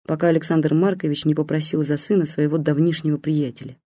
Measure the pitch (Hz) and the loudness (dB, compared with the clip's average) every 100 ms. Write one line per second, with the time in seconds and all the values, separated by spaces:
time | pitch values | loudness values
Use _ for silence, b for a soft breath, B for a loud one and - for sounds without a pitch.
0 | - 156 170 165 - 165 156 151 190 185 | -6 0 2 2 2 0 2 2 2 0
1 | 156 147 156 151 151 156 156 156 143 147 | -2 -2 0 0 0 -2 -2 -2 0 -2
2 | - 202 151 - 151 160 151 147 170 160 | 0 0 0 0 0 0 0 2 2 0
3 | 156 147 151 151 135 120 131 127 _ | -2 -2 0 -2 -2 -6 -16 -18 _